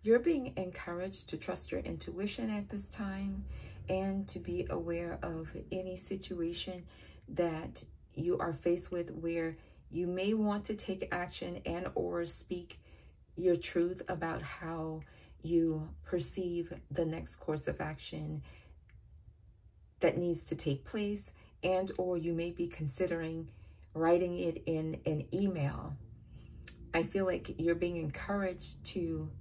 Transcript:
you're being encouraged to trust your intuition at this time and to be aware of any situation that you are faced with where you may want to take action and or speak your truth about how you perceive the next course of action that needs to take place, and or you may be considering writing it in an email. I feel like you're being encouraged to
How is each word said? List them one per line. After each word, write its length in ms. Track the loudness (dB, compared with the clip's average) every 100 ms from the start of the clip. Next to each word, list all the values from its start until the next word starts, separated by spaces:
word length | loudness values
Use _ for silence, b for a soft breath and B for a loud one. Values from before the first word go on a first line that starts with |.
you're 160 | 8 8
being 340 | 8 4 2 -2
encouraged 720 | -4 -4 -4 -4 -2 -4 -6
to 80 | -4
trust 340 | -2 -2 -2
your 80 | -2
intuition 680 | -2 -4 -6 -2 -2 0 0
at 200 | -2 -2
this 220 | -4 -4
time 540 | -2 -2 0 -2 -2 -4 B B B 0
and 400 | 2 2 0 -2
to 120 | -4
be 280 | -2 -2 0
aware 500 | -2 0 -2 -2 -4
of 320 | -4 -4 -6 -8 -4
any 240 | -4 -2 -4
situation 880 | -2 -4 -4 -2 0 0 -4 -6 -10 B B B -6
that 560 | 2 2 2 -6 -10 -14 -20 -12
you 240 | -2 0 2
are 120 | 0
faced 400 | 2 4 4 2
with 200 | -2 -2
where 460 | -2 0 0 0 -4 B B -6
you 160 | -2 0
may 280 | 2 4
want 320 | 4 4 2 -2
to 100 | -4
take 320 | -2 -4 -2
action 480 | -2 -2 -4 -4 -4 -4
and 220 | -2 -2 0
or 300 | 0 0 0
speak 560 | -2 -2 -6 -6 -16 B B B B -14 2
your 180 | 6 6
truth 460 | 4 2 2 0 -4
about 320 | -2 0 -2
how 600 | -4 -6 -4 -2 -2 -4 -10 B B B
you 500 | 4 6 6 2 -2 -8
perceive 680 | -2 0 0 0 0 0 -2 -6 -2
the 160 | 2 2
next 320 | 0 -4 -4
course 320 | 0 0 0
of 100 | -2
action 600 | -4 -4 -6 -6 -4 -4 B B B B -20 -20 -20 -20 -20 -20 -20 -20 -20 -20 -20 4
that 160 | 4 6
needs 260 | 2 0 -2
to 100 | -2
take 280 | 0 -2
place, 480 | -2 -2 0 0 -4 B B -2
and 280 | 2 2 2 0
or 200 | 2 2
you 160 | 2
may 180 | 0 0
be 160 | 0 -2
considering 800 | 0 -2 2 2 2 0 -4 -6 B B B B
writing 440 | 4 8 8 6 2
it 260 | 0 0 0
in 340 | 0 0 -2 0
an 220 | 0 0
email. 640 | 2 2 4 0 0 -6 -8 -10 -16 -16 B B B B -12 0
I 100 | 2
feel 220 | 2 2 4
like 300 | 2 -2 2
you're 180 | 4 4
being 220 | 2 2
encouraged 880 | -2 -4 0 2 2 0 -6 -6 -4
to 440 | 0 0 0 -4 -8